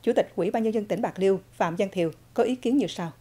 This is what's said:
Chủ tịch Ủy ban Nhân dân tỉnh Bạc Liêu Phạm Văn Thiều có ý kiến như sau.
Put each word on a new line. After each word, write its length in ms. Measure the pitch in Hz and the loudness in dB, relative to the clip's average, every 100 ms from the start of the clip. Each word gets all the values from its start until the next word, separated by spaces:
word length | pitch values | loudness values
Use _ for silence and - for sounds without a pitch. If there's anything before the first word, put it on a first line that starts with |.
Chủ 100 | - | 2
tịch 200 | 262 - - | 2 0 0
Ủy 140 | 175 | -2
ban 120 | 226 | 0
Nhân 120 | 220 | 0
dân 100 | 220 | 0
tỉnh 180 | 214 185 | -2 -2
Bạc 160 | 226 170 | -2 0
Liêu 220 | 190 196 - | 2 2 -2
Phạm 240 | - 180 170 | -2 -2 0
Văn 120 | 196 | -2
Thiều 180 | 190 165 151 - | 0 -2 -2 -10
có 80 | - | -2
ý 120 | 165 | 0
kiến 220 | 254 233 277 | 0 0 2
như 100 | 190 | 0
sau. 260 | - 170 - | -4 -8 -10